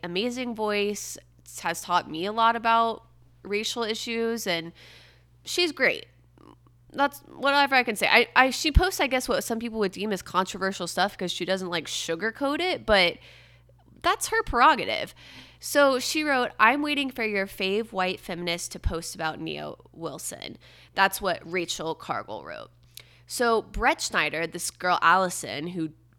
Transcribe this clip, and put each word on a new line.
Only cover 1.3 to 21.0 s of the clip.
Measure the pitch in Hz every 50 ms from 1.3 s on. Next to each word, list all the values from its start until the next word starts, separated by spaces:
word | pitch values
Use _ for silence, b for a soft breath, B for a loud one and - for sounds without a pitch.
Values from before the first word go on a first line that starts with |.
| _ _ - - - -
has | - 175 170 -
taught | - - 175 175 - -
me | 151 160 175
a | 202
lot | 214 226 226 226 226
about | 226 220 226 226 226 226 226 220 - - - - - - _ _ _ -
racial | 190 202 208 220 220 - 240 233
issues, | 214 226 226 - 233 226 226 226 226 233 226 - 202
and | 170 165 165 170 - B B B B B B B B B B B B _ -
she's | - - 349 359 330
great. | 285 - 262 190 87 - - _ _ _ _ _ _ - 50 - - _ _ _ _ _ _ _
That's | - - 277 277 277 - - -
whatever | 65 71 254 277 277 285 277 269 269
I | 254 240
can | 240 220
say. | - 190 -
I, | - 233 240 - -
I, | - 262 269
she | 247 - - 311
posts, | 285 - 359 381 381 -
I | 320 254
guess, | 262 254 - -
what | 214 - -
some | - 233 220
people | 226 233 220 220
would | 208 185
deem | 185 180 196 214
as | 202 180 -
controversial | - - 180 190 - - 185 185 190 196 - 180 170
stuff | - 190 180 202 -
'cause | - 190 175
she | - - 180
doesn't, | 175 190 190 190 175
like, | 175 165 147
sugarcoat | - - - - - 165 165 190 226 220 - 277 269 294 311
it, | 349 370 339 - -
but | - 214 196 180 170 - - B B B B B B B B B B - _ _ _ - -
that's | - 339 403 415 - -
her | 440 453 466
prerogative. | - 285 233 247 - 302 220 156 95 110 - - - - B B B B B B B B B
So | - - - 285 285 277 262 247
she | 254 - - 311 302
wrote, | 302 277 254 247 - - -
"I'm | - 226 277 294
waiting | 294 294 294 277 277 262
for | - - 226
your | 214 208 196 196
fave | 202 - - 196 190 196 214 233 220
white | - 190 185 185 185 -
feminist | - - 180 170 175 175 170 170 - -
to | - 175
post | - - 175 165 170 - -
about | - 165 160 151 -
Nia | 160 160 151 147 151 151 - - - -
Wilson." | - - 165 156 135 - - - - - - - - - B B B B B B B
That's | -